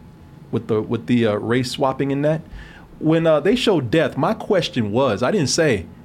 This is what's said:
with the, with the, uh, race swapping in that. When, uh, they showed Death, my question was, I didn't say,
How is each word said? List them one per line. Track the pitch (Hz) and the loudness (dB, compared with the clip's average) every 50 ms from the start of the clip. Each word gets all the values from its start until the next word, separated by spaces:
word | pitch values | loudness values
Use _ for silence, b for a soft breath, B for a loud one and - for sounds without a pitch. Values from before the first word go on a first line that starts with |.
| - - - - - - - - - - | -20 -20 -20 -20 -20 -20 -20 -20 -14 -6
with | - 113 110 | -6 -6 -2
the, | - 113 107 | -2 -2 -2
with | 110 - 117 113 - | -2 -2 -4 -4 -2
the, | - 123 120 117 | 0 2 2 4
uh, | 107 104 | 2 0
race | 104 107 110 117 131 127 127 | 0 0 0 0 0 0 -2
swapping | - - 139 131 131 - 143 139 | -2 -2 -2 -2 0 -2 -2 -2
in | 139 139 147 | -2 0 0
that. | 151 160 165 - B B B B B B B B B - | 0 0 -2 -6 B B B B B B B B B -12
When, | - - 156 160 165 165 | -4 0 2 2 4 4
uh, | 160 156 147 | 4 2 4
they | 143 190 247 | 4 2 2
showed | 247 - 233 190 156 131 107 | 2 2 2 2 2 0 2
Death, | 160 165 151 120 - | 2 2 2 2 0
my | - 151 185 226 | -2 -2 -2 -2
question | - - - 208 175 156 - - 127 110 101 | -4 -2 0 0 0 0 -2 -2 -2 -2 0
was, | 101 123 139 127 101 92 | 0 0 2 2 0 0
I | - 151 | 0 0
didn't | 202 226 139 123 | 0 0 0 0
say, | - - 160 147 113 92 85 - - - | 2 2 2 2 2 0 -2 -8 -16 -20